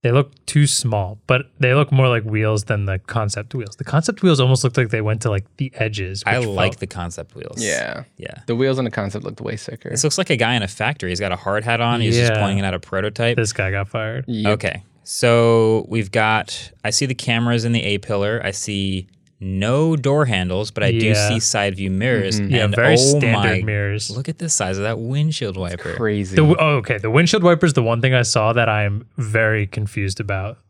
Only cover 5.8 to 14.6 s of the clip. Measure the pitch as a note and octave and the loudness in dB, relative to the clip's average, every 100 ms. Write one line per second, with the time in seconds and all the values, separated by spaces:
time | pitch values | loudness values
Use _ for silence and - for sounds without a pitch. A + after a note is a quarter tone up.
5.8 | A2 G#2 F#2 F#2+ - A#2+ A#2 G2 F#2 A2+ | -4 -2 -6 -4 0 0 0 0 -2 -2
6.8 | G2 G#2 G2+ F2+ - - - - G#2+ C2+ | -10 -8 -8 -10 -14 -14 -14 -6 -4 -2
7.8 | A#1 - - _ - - - A#2 C3+ C3 | -4 -8 -14 _ -16 -14 -6 0 0 0
8.8 | A#2+ - G2 G2+ - A2 - A2 - - | -2 -4 -6 -6 -10 -10 -10 -10 -12 -14
9.8 | - - D#3 - F3+ B2 A#2 B2 G2 - | -8 -2 -2 -2 -2 0 2 0 -2 -4
10.8 | G#2+ D3 F2+ F2+ G2 F2+ - G2+ A2+ A#2 | -4 -4 -6 -4 -4 -4 -2 -2 0 0
11.8 | A#2+ A#2 A2+ A#2 A#2+ A2 G2+ G2 G2 F2+ | 0 0 2 2 2 2 0 0 -2 -4
12.8 | - F#2+ G#2 G#2 A#2 A#2+ A2 - F#2+ G2 | -4 -4 -4 -2 0 0 -2 -2 -2 -2
13.8 | G2 A#2+ A2 A#2+ C3 A2+ G#2+ G#2+ | -4 -6 -6 -8 -6 -2 0 0